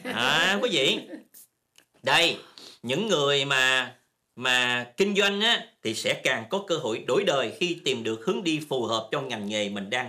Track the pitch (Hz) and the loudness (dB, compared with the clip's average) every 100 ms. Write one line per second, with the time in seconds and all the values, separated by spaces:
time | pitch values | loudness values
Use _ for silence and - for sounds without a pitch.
0 | - 110 127 156 180 202 247 160 143 226 | -6 0 2 4 2 2 2 2 2 0
1 | - - - - - _ _ _ _ _ | -6 -16 -18 -20 -20 _ _ _ _ _
2 | 131 156 170 101 - - - - 117 143 | 2 4 2 0 -10 -20 -20 -10 -4 -2
3 | 220 160 143 143 139 131 131 131 123 120 | 0 2 4 2 2 2 4 2 0 -8
4 | _ _ _ - 127 127 123 123 120 - | _ _ _ -4 2 2 2 0 -2 0
5 | 196 196 202 202 226 226 - _ - 113 | 0 2 2 2 2 0 -2 _ -6 -2
6 | 208 - 143 123 113 196 196 160 113 117 | -2 0 0 -2 -2 -4 -2 -2 -2 -4
7 | - 151 196 139 113 - 175 160 139 120 | 0 0 2 2 0 -2 -4 -2 -4 -2
8 | 113 110 - 226 165 156 156 131 110 113 | -2 -4 -2 -2 -2 -2 -2 -2 0 -2
9 | - 147 131 110 101 107 101 101 98 123 | -2 -4 -4 -6 -4 -2 -2 -4 -4 -4